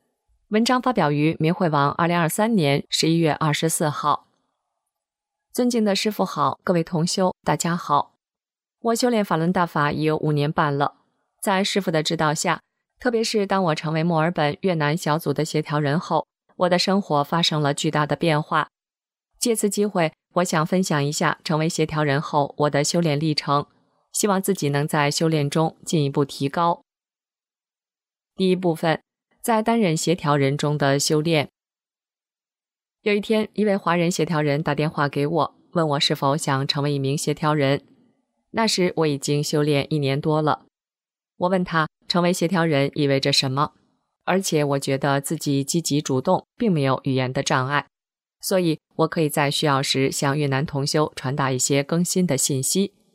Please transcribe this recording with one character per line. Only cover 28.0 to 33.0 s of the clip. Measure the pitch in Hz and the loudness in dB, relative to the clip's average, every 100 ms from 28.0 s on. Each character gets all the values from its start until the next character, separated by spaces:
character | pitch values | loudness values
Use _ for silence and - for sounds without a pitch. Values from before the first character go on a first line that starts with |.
| _ _ _ - | _ _ _ -2
第 | 185 | 0
一 | 185 | 2
部 | 185 160 | 0 0
分， | 170 156 _ _ _ _ | 0 -2 _ _ _ _
在 | - 226 | -2 0
担 | 220 233 | 2 2
任 | 196 160 | 2 0
协 | - | 0
调 | 165 151 147 | -2 0 2
人 | 139 143 | 2 0
中 | 151 147 | -2 0
的 | 143 143 | 0 2
修 | - 156 | 0 0
炼。 | 160 156 135 _ _ _ _ _ _ _ _ _ _ _ _ _ _ _ | 2 0 -2 _ _ _ _ _ _ _ _ _ _ _ _ _ _ _